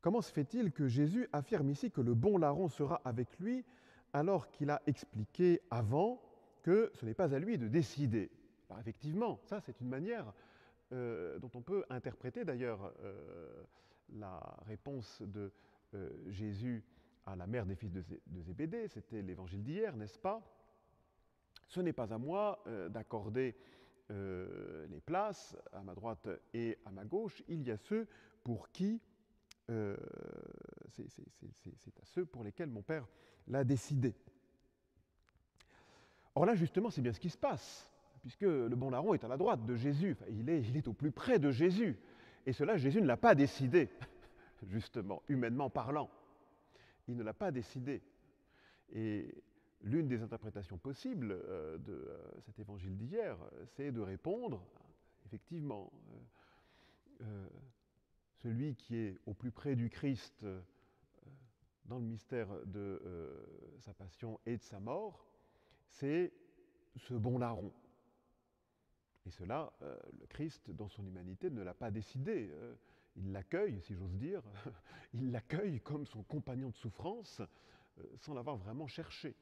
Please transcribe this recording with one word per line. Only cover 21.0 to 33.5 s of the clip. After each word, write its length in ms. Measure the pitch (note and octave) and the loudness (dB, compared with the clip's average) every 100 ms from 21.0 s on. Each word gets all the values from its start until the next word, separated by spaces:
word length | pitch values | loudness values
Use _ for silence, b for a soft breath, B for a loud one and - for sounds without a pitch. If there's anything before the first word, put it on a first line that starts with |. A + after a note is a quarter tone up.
| _ _ _ _ _ - _ | _ _ _ _ _ -20 _
Ce 120 | - | -2
n'est 140 | F3 | 0
pas 200 | D3 A2+ | 0 -4
à 40 | A2+ | -4
moi, 440 | C#3 F#3 G#3 G3 - | -2 0 0 -2 -6
euh, 220 | A2 F2 | -6 -4
d'accorder, 680 | A2 G#2+ A2+ G2+ A2 C3 A2 B B B B _ | -6 -6 -6 -2 0 0 -2 B B B B _
euh, 760 | G2+ G2 F#2 F#2 F2+ F#2+ E2 D#2 | -6 -4 -4 -6 -8 -10 -10 -10
les 100 | - | -12
places 560 | - E3+ G#3+ G3 - - - | -4 0 0 -4 -12 -18 -14
à 100 | F#2+ | -12
ma 100 | G2 F#2+ | -12 -8
droite 320 | A2+ A2+ - F2+ _ | -6 -6 -6 -8 _
et 240 | A#2 A#2 A2 - | -2 -2 -2 -8
à 60 | |
ma 140 | G2 G#2 | -12 -4
gauche, 380 | F#3+ A3 - - | -2 -2 -6 -6
il 160 | E3 | -4
y 80 | B2+ | -2
a 60 | G#2+ | -2
ceux 300 | - G#3+ A3+ B B B | 0 0 0 B B B
pour 260 | - A2+ - | -4 -4 -4
qui, 280 | - F#3+ A3+ _ _ _ _ _ - - | -2 0 0 _ _ _ _ _ -20 -6
euh, 260 | A#2 G#2 G2+ - - G1+ G1+ G1+ G1+ G1+ - - | -2 0 -2 -8 -10 -10 -10 -12 -14 -16 -16 -18
c'est, 200 | - - | -12 -12
c'est, 140 | - - - | -12 -18 -16
c'est, 140 | - | -18
c'est, 200 | G#2+ - - | -16 -16 -16
c'est 200 | - - | -18 -20
à 60 | - | -8
ceux 200 | - F3+ | -4 -4
pour 180 | B2 | -4
lesquels 260 | G#2+ - E3 | -10 -6 -6
mon 120 | A2+ | -6
Père 260 | G2 D#3+ A#2 B B B | -4 -6 -6 B B B
l'a 160 | - | -2